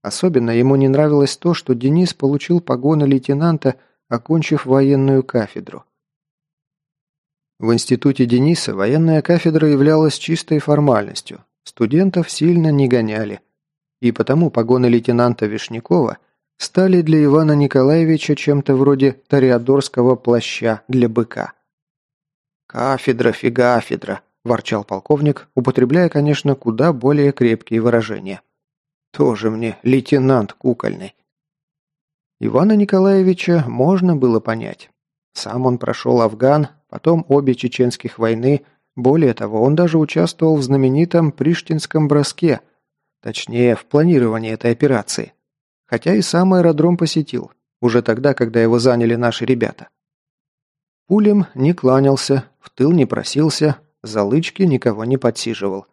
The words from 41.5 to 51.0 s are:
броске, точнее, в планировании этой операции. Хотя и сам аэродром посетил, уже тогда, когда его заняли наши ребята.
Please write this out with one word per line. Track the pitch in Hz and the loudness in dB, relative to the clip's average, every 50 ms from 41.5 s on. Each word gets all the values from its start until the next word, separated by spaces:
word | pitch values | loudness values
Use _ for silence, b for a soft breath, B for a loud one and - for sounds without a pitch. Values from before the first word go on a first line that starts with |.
| 170 - - - 160 156 - - - 156 151 143 | 0 -2 -4 -6 -6 -6 -6 -4 -2 -2 0 2
броске, | 147 147 143 - - - 175 160 127 107 _ _ _ _ _ _ _ _ _ _ _ _ | 2 0 0 -2 -4 -2 -2 -2 -2 -2 _ _ _ _ _ _ _ _ _ _ _ _
точнее, | _ 117 110 - - - 113 120 123 120 113 | _ -12 -12 -12 -12 -6 -2 0 2 2 0
в | - - | 0 -4
планировании | _ - 147 156 180 170 135 120 113 110 113 113 110 | _ 0 2 2 4 2 2 2 0 -2 -4 -6 -8
этой | 110 - - 117 | -8 -4 -2 -2
операции. | 117 - 151 143 131 110 101 - - - 113 - _ _ _ _ _ _ _ _ _ _ _ | 0 0 0 0 0 -2 -2 -6 -8 -8 -10 -10 _ _ _ _ _ _ _ _ _ _ _
Хотя | _ 123 113 - 165 196 | _ -8 -4 -2 0 0
и | 214 | 0
сам | 180 - - 175 185 190 | -2 -2 0 0 2 2
аэродром | 190 180 170 170 156 147 156 175 175 | 2 4 2 2 2 2 2 0 0
посетил, | 175 170 151 - 160 147 - - 120 - - _ _ _ _ _ _ | 0 -2 -2 -2 -4 -6 -4 -8 -10 -10 -12 _ _ _ _ _ _
уже | 120 117 113 120 | -2 0 0 2
тогда, | 117 - 110 117 135 143 131 | 0 0 -4 0 0 -2 0
когда | - 123 113 113 117 | 0 -4 -2 0 0
его | 113 113 117 120 | 2 2 2 2
заняли | 117 131 123 120 117 117 117 | 2 2 2 2 0 0 0
наши | 117 120 117 113 - 117 | 0 -2 -2 -2 -2 -2
ребята. | - 131 117 110 - - - - _ _ _ _ _ _ _ _ _ _ _ _ _ _ _ _ _ _ _ _ _ _ _ | -2 -2 -2 -2 -6 -8 -16 -20 _ _ _ _ _ _ _ _ _ _ _ _ _ _ _ _ _ _ _ _ _ _ _